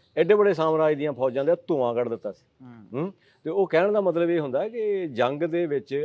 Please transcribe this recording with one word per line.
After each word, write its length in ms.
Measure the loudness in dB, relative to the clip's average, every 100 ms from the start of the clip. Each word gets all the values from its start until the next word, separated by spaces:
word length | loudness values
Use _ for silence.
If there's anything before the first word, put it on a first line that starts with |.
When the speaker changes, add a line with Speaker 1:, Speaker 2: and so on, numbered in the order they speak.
| _ 0
Speaker 1:
ਐਡੇ 160 | 4
ਵੱਡੇ 200 | 6 4
ਸਾਮਰਾਜ 400 | 4 2 2 2
ਦੀਆਂ 180 | 2 -2
ਫੌਜਾਂ 320 | -2 -2 0
ਦਾ 120 | 0 -2 0
ਧੂੰਆਂ 280 | 0 0
ਕੱਢ 140 | 0 -2
ਦਿੱਤਾ 240 | -4 -8
ਸੀ। 320 | -12 _ _
Speaker 2:
ਹੂੰ। 360 | -20 -20 -10 -8
Speaker 1:
ਹੂੰ? 120 | -8 -10 _ _
ਤੇ 60 | -4
ਉਹ 160 | -2 2
ਕਹਿਣ 260 | 2 2
ਦਾ 80 | 2
ਮਤਲਬ 300 | 0 0 0
ਇਹ 100 | 0
ਹੁੰਦਾ 280 | 0 -4 -4
ਕਿ 380 | -4 -4 -4 -4
ਜੰਗ 360 | -2 -2 0
ਦੇ 240 | -4 -2 -2
ਵਿੱਚ 380 | -4 -4 -6